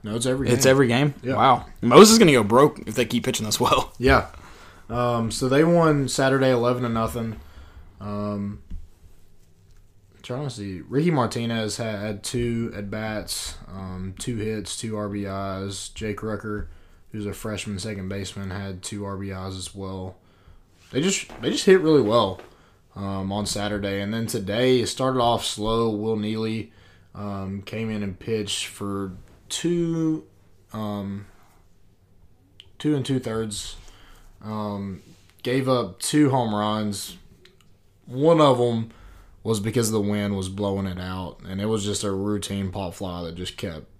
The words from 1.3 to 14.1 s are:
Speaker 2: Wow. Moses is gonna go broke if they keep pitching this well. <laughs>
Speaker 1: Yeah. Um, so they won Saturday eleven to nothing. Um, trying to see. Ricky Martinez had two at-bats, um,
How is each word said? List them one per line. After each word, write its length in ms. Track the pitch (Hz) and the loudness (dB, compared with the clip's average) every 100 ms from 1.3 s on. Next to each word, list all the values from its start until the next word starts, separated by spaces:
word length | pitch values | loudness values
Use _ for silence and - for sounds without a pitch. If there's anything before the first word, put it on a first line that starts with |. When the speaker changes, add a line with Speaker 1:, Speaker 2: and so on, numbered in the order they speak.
| 90 | 4
Speaker 2:
Wow. 300 | 127 120 - - | 6 4 0 -4
Moses 320 | 117 135 214 | 8 12 12
is 40 | 226 | 10
gonna 140 | 185 | 8
go 100 | 131 | 6
broke 380 | 101 120 143 - - | 6 6 6 4 -6
if 80 | 110 | -2
they 80 | |
keep 180 | 117 120 | 0 0
pitching 220 | 127 120 107 | -2 -4 -2
this 140 | - | 0
well. 320 | 120 131 - | 2 2 0
<laughs> 40 | - | 0
Speaker 1:
Yeah. 280 | 127 127 - - - - - - - | 4 4 2 -14 -20 -20 -20 -20 -8
Um, 400 | 117 123 117 113 | -2 0 0 -2
so 180 | - 127 | -2 2
they 160 | 139 | 4
won 440 | 165 170 160 147 131 | 6 6 6 4 0
Saturday 420 | - 135 131 131 | 0 2 4 4
eleven 320 | 123 120 123 | 4 2 0
to 60 | 120 | 0
nothing. 460 | 113 113 120 113 107 - - - - - - | 0 -2 -2 -6 -8 -14 -20 -20 -20 -20 -14
Um, 640 | 101 104 104 101 101 104 - - - - - - - - - _ - - - - _ - | -8 -6 -4 -4 -6 -8 -10 -12 -12 -20 -20 -20 -20 -20 -20 _ -20 -20 -20 -20 _ -20
trying 220 | - 123 | -10 -8
to 60 | 147 | -6
see. 300 | 110 101 92 - | -8 -10 -10 -2
Ricky 220 | 127 170 | 2 2
Martinez 640 | 151 113 127 117 113 110 101 | 2 0 -2 -2 -2 -2 -4
had 440 | 113 104 107 101 | -6 -4 -6 -6
two 500 | - 123 120 117 117 101 | -6 -2 -2 -2 -4 -6
at-bats, 800 | 101 107 110 107 87 - - - - | -8 -6 -6 -6 -6 -8 -8 -12 -14
um, 460 | 95 92 92 95 | -12 -10 -8 -10